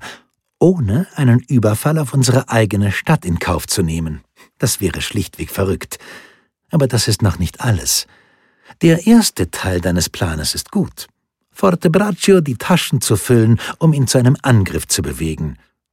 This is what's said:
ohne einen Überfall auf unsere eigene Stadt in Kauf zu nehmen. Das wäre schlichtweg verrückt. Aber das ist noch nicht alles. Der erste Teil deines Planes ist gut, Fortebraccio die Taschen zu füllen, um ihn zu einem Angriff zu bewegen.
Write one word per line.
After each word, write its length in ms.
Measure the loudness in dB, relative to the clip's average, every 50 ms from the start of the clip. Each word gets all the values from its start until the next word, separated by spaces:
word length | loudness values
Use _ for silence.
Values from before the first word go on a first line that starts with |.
| -16 -20 -20 -20 _ _ _ _ _ _ _ _
ohne 480 | 2 2 4 2 0 0 0 -2 -2 -4 -4
einen 240 | 0 2 4 4 4
Überfall 580 | 2 2 0 2 2 2 0 0 -2 -2 -2 0
auf 160 | -2 -2 0
unsere 340 | 0 2 2 2 0 0 0
eigene 440 | 0 0 0 2 0 0 0 0
Stadt 340 | -2 -4 0 0 0 0 0
in 120 | -4 -4 -4
Kauf 280 | -2 -4 -4 -4 -4
zu 160 | -6 -4 -2
nehmen. 400 | -2 -2 -2 -4 -6 -6 -8 -12 -14 _ _ _ -20 _ _
Das 240 | _ -4 -4 -2 -2
wäre 220 | -4 -4 -4 -6
schlichtweg 480 | -8 -6 -6 -6 -6 -6 -8 -12 -12 -8
verrückt. 480 | -4 -4 -2 -2 -2 -6 -8 -14 -16 -18 -18 -20 -20 -20 -20 -20 _ _ _ _ _ _ _ _
Aber 160 | 0 0 0
das 220 | 0 0 -2 0 0
ist 120 | -2 0
noch 180 | 0 -2 0 -2
nicht 220 | -4 -6 -6 -6
alles. 460 | -2 -2 -2 -2 -2 -2 -4 -4 -4 -8 _ _ _ _ _ _ _ _ _ _ _ -20 -8 _
Der 240 | 2 2 2 2 4
erste 440 | 6 6 6 6 2 -2 -4 -4 -4
Teil 300 | -4 -6 -4 -2 -2 0
deines 280 | 0 0 0 0 -2 -4
Planes 460 | -4 -4 -4 -4 -4 -6 -6 -6 -6
ist 180 | -8 -10 -6
gut, 340 | -2 -2 -2 -2 -6 -16 -20 -20 _ _ _ _ _ _ _ _
Fortebraccio 880 | _ 0 2 2 2 2 0 2 2 2 0 0 -2 -2 4 4 4 4
die 160 | 4 0 -4
Taschen 440 | -6 0 0 0 0 2 0 -2 -2
zu 160 | 0 0 -2
füllen, 440 | -2 2 2 4 4 6 4 2 2 0 -8 -6 0
um 140 | 2 2
ihn 160 | 2 2 0 2
zu 100 | 2 2
einem 180 | 4 4 2 2
Angriff 460 | 2 2 2 2 2 0 -4 -6 -4 -4
zu 140 | -4 -4
bewegen. 540 | -4 -4 -6 -4 -6 -6 -4 -6 -6 -8 -8 -12 _ _ _ _ _ _